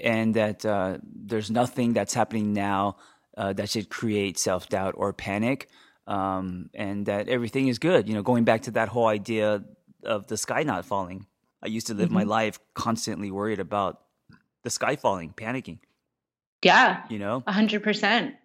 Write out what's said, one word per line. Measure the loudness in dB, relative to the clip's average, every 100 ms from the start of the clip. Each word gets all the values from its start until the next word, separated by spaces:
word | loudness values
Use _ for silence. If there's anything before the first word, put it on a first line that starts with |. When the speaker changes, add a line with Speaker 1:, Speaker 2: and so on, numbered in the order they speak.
Speaker 1:
and | 0 2 4
that, | 4 2 0 0
uh, | 0 0 -4
there's | -10 -16 -4 -4 0
nothing | 2 2 2 2
that's | 2 2
happening | 0 0 0 0
now, | 0 0 0 0 -2 -12 _ _ -6
uh, | -4
that | -2 -2
should | -4 -4
create | -4 -2 0 0 0
self-doubt | 0 0 0 -2 -2 -2
or | -2
panic, | -2 -4 0 0 -2 -6 -20 -20 _ -6
um, | -2 -2 -2 -4 -8 -10
and | -8 -6 -4 -2
that | -2 0
everything | 0 0 0 0
is | 2
good. | 4 4 4
You |
know, | 0
going | 2 4
back | 4 2
to | 2
that | -2 0
whole | 2 2
idea | 2 -2 0 2 0 -4 -20 _ _
of | -4 -4 -2
the | -6
sky | -2 -2
not | 0 -2
falling. | -2 -4 -4 -10 -16 _ _ _
I | -6
used | -6 -4
to |
live | -2 0
my | 2
Speaker 2:
Mm-hmm. | 2
Speaker 1:
life | 0 -2 -4 _
constantly | -8 -4 -2 -4 -6 -6
worried | -4 -2 -4
about | -2 -2 -2 -4 _ _ _ -20 _ _
the | -8
sky | -4 -2 0
falling, | 0 -2 -4
panicking. | -10 -8 -6 -8 -14 _ _ _ _ _ _ _ _
Speaker 2:
Yeah. | 6 8 6 4 -4
Speaker 1:
You | -6
know? | -2 -2 0
Speaker 2:
A |
hundred | 2 2 2
percent. | 0 0 2 2 0 -8